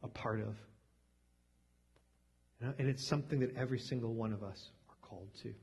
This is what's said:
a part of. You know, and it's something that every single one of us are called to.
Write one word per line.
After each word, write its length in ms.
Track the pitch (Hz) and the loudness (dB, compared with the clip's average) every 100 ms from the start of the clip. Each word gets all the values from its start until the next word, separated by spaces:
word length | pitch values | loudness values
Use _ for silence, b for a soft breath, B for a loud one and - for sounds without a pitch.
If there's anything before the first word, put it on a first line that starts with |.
a 40 | 117 | -8
part 300 | - 117 110 | -4 2 2
of. 180 | 107 107 - - _ _ _ _ _ _ _ _ _ _ _ - _ _ _ _ _ _ | 2 -4 -10 -20 _ _ _ _ _ _ _ _ _ _ _ -20 _ _ _ _ _ _
You 80 | 120 | -4
know, 60 | 139 | 2
and 100 | 135 | 2
it's 160 | 135 | 2
something 360 | - 147 - 143 | 2 2 4 4
that 160 | 127 127 | 4 2
every 240 | 127 127 | 0 0
single 340 | - 127 117 | 0 0 0
one 180 | 113 110 | 0 0
of 120 | 104 | 0
us 260 | 98 95 - - - | -4 -8 -14 -20 -20
are 60 | - | -20
called 260 | - 95 95 - | -16 -12 -12 -10
to. 100 | - 107 | -10 -12